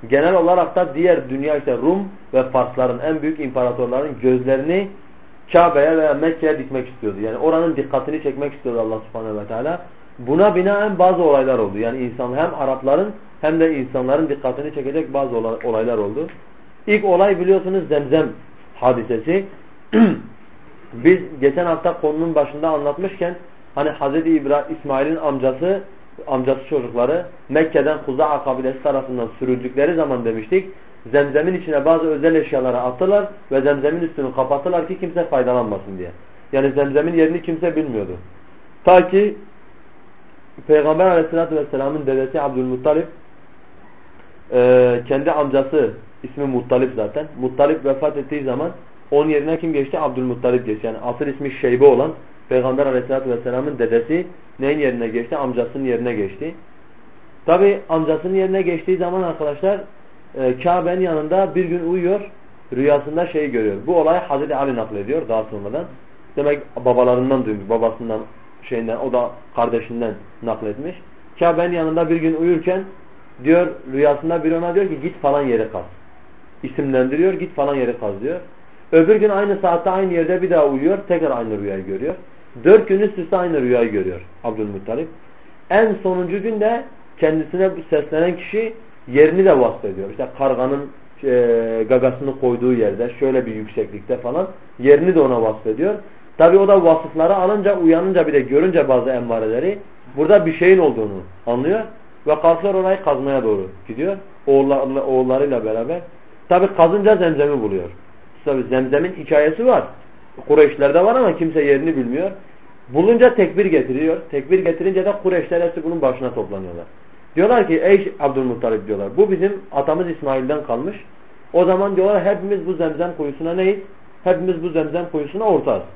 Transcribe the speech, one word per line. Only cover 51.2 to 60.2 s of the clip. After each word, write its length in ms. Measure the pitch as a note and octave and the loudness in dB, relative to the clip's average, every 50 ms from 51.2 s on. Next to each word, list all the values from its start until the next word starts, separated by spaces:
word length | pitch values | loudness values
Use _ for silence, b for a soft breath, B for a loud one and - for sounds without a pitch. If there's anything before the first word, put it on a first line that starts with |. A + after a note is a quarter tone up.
| - C#3+ | -6 -6
ismi 240 | C3 C3+ C#3+ C#3 | -6 -6 -8 -8
Şeybe 340 | B2+ - - B2+ B2 B2 C3+ | -8 -2 0 0 2 6 6
olan 260 | C#3+ C3 A#2+ C3+ D#3 D#3 - - - - - - - | 6 6 6 2 -2 -4 -8 -16 -20 -20 -20 -8 -2
Peygamber 360 | B2+ B2+ B2 C3 C3 C3 C#3+ | 0 0 0 0 0 0 0
Aleyhisselatü 440 | C3+ B2+ B2+ B2 B2+ C3+ C3 C3+ C3 | 0 0 -2 -2 -2 -4 -4 -2 -4
Vesselam'ın 500 | A#2+ A#2 A#2+ B2+ A#2+ B2+ C#3 D3 C#3+ B2 | -4 -4 -4 -4 -4 -4 -4 -4 -4 -2
dedesi 480 | A#2 G#2+ A2+ A#2 A#2 - D#3 E3+ F3+ F3 - - - - - - | -2 2 2 0 0 0 -2 -4 -4 -6 -12 -20 -20 -20 -12 -6
neyin 200 | C3 C3+ D3 D3+ | -2 -2 0 0
yerine 280 | D3 C3+ A#2+ A#2+ A#2 A2+ | 0 -2 -2 -2 -6 -4
geçti? 300 | A2+ A#2 A#2 A#2 - D3+ | -4 -4 -4 -4 -6 -4
Amcasının 480 | C#3+ B2+ B2 B2 A#2 - - C#3 C3+ | -4 -4 -2 -2 -4 -4 -4 -6 -4
yerine 280 | C3 A#2+ A2+ A#2+ A#2+ A#2 | -2 -2 -2 -2 -4 -4
geçti. 420 | G#2+ G2+ F#2+ F#2+ - D3 D#3+ F3 - - - - - - - - - - - - - - - - - - | -4 -4 -6 -6 -8 -10 -10 -10 -14 -20 -20 -20 -20 -20 -20 -20 -20 -20 -20 -20 -20 -20 -20 -20 -12 0
Tabi 340 | - E3 F3+ G3 G3+ G3+ G3 - - | 2 4 6 6 4 4 2 -2 -2
amcasının 460 | D#3+ D#3+ D#3+ D3 D#3 D#3 D#3+ F#3 F#3+ | -2 -2 0 0 -2 -2 -2 -2 -2
yerine 260 | F#3+ F#3+ F#3+ F#3+ G3 | 0 0 0 0 0
geçtiği 360 | F#3 E3+ F3 E3 D#3+ - F#3 F3 | 0 -2 -2 -4 -2 -2 -2 -2
zaman 260 | F3+ F3 F3 F#3+ F#3 | -2 -4 -2 -4 -4
arkadaşlar, 560 | E3+ D#3 - D#3 D3 C#3+ C#3+ - F#3+ G#3 F#3+ - - - - - - - - | -4 -4 -4 -4 -6 -6 -2 -2 -2 -2 -2 -6 -12 -18 -20 -20 -20 -20 -20